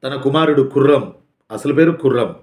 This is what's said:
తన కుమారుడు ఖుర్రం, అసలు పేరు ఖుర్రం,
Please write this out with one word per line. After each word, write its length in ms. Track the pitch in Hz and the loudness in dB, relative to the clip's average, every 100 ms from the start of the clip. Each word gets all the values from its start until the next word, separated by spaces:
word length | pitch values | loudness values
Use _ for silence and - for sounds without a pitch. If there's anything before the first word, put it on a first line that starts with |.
తన 120 | 135 139 | -10 -6
కుమారుడు 560 | 135 151 160 143 135 | -2 0 2 2 0
ఖుర్రం, 400 | 143 139 139 98 - _ _ - | 2 2 2 -2 -16 _ _ -16
అసలు 220 | 107 143 | -8 -2
పేరు 260 | 139 165 165 | 2 2 2
ఖుర్రం, 340 | 135 120 107 - | 0 0 -2 -8